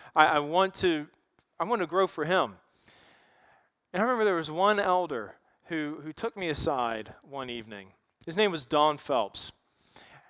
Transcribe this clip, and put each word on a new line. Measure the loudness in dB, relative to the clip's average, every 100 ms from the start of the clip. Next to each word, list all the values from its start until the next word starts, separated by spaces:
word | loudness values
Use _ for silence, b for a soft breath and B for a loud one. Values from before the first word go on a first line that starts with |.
| B 4
I, | 4
I | 4
want | 2 2 2 2
to, | 0 0 -4 _ _ _ _ _
I | -4
want | -2
to | 0
grow | 0 0
for | 0 0
Him." | 0 0 -6 _ b b b b b b b b b b _ _
And | -2
I | 0
remember | 2
there | 2 2
was | -2
one | 2 2 2
elder | 2 0 0 -6 -8 -14 _ _ -8
who, | -6 -6 -8
who | -12
took | -8 -8 -6
me | -4
aside | -2 -2 0 -2 -4 -10 -16
one | -16 -12 -10
evening. | -10 -12 -14 -16 _ _ _ -8
His | 2
name | 2
was | 2 0
Don | 4 4 2
Phelps. | -2 0 0 -6 -12 -16 _ b b b b b b